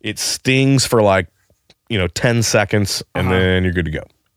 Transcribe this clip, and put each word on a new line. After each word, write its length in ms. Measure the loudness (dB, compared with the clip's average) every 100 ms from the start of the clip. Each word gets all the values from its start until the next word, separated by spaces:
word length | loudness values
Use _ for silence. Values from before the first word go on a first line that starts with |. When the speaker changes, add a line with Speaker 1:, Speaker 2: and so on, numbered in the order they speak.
Speaker 1:
It 180 | -10 -8
stings 640 | -6 -4 0 2 4 2
for, 160 | 2 2
like, 260 | 4 2 0 _ _ _ _ _ -8
you 80 | -4
know, 120 | -4
ten 340 | -2 0 0
seconds, 600 | 0 0 0 0 -2 -4 -8
and 140 | -4 0
Speaker 2:
Uh-huh. 100 | 2
Speaker 1:
then 240 | 2 2
you're 80 | 0
good 120 | -2
to 60 | -4
go. 100 | -6 -10 _ _